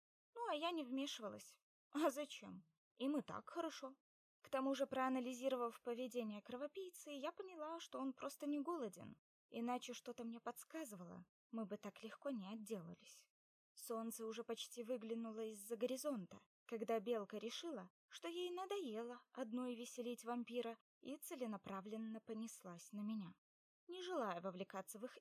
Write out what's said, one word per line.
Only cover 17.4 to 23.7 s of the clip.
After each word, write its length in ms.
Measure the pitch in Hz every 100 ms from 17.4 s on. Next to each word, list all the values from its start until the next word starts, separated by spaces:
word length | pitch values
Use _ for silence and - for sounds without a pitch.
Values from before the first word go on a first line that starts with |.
| 214 - 339 254 180 - _
что 180 | - 339
ей 240 | 339 359
надоело 680 | 359 370 403 294 214 240 240 -
одной 420 | - 233 240 254
веселить 500 | 233 240 - 240 240
вампира, 540 | 220 240 233 240 233 226 _ _
и 160 | - 294
целенаправленно 1000 | - 302 240 202 - 196 196 220 220 220
понеслась 680 | - 220 226 - 185 170 -
на 80 | 208
меня. 340 | 208 220 175 - _ _ _